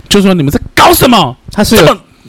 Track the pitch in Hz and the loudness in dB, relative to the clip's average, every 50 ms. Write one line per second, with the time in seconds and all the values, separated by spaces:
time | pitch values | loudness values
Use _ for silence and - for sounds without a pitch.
0 | - - - 202 190 202 185 175 139 139 160 - - - - - 226 339 349 - | -8 -2 0 0 2 2 0 0 -2 -4 -4 -6 -6 -6 -4 0 2 2 2 2
1 | 302 262 240 208 160 120 123 - _ - - 208 208 - 233 208 - 262 233 180 | 2 0 0 0 0 -2 -6 -12 _ -12 -6 -4 -2 0 2 2 2 2 0 -2
2 | _ _ _ _ - | _ _ _ _ -10